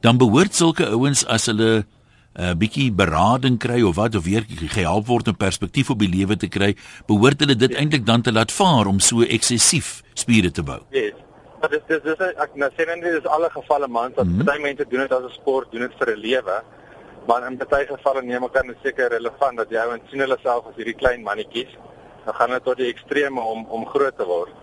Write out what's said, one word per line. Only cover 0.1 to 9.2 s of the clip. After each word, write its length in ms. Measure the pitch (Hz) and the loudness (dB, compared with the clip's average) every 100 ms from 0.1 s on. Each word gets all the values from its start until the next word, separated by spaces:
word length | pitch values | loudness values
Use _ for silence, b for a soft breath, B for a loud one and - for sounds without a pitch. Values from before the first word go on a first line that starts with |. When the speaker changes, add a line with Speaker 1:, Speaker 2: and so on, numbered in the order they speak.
| 123 | 6
Speaker 1:
behoort 360 | 123 117 196 | 6 6 4
sulke 320 | - 165 156 156 | 4 2 2 0
ouens 380 | 110 135 139 - | 2 2 0 0
as 200 | 113 - | -2 0
hulle 380 | 107 113 110 104 b b b b - | 2 4 2 0 b b b b -6
'n, 40 | |
uh, 120 | 90 | -4
bietjie 380 | 85 107 - 135 | 0 -2 0 0
berading 680 | 92 92 78 95 127 135 120 | 2 2 4 2 2 2 0
kry 220 | 120 120 | 0 2
of 140 | 107 85 | 2 2
wat, 200 | 113 107 | 0 0
of 80 | |
weer 200 | 82 104 110 | 0 -2 -2
ge-, 200 | 82 80 | -8 -6
gehelp 400 | - 85 95 107 | -2 0 -2 0
word 200 | 120 117 | 0 0
om 80 | 92 | -2
perspektief 540 | 98 - 98 - 131 | -2 -2 -4 -2 0
op 100 | 120 | 0
die 100 | 101 | 0
lewe 280 | 90 95 104 | 2 0 0
te 100 | 92 | -2
kry, 280 | 95 98 101 B B - | -2 0 -2 B B 0
behoort 320 | 107 120 143 | 4 4 4
hulle 160 | 147 127 | 0 2
dit 160 | 127 | 2
Speaker 2:
Ja. 60 | 123 | 2
Speaker 1:
eintlik 280 | 151 151 113 | 0 0 2
dan 160 | 117 | 2
te 100 | 117 | 2
laat 200 | 110 110 | 0 0
vaar 340 | - 190 139 101 | 2 4 4 4
om 120 | 98 | 2
so 220 | - 117 | 2 4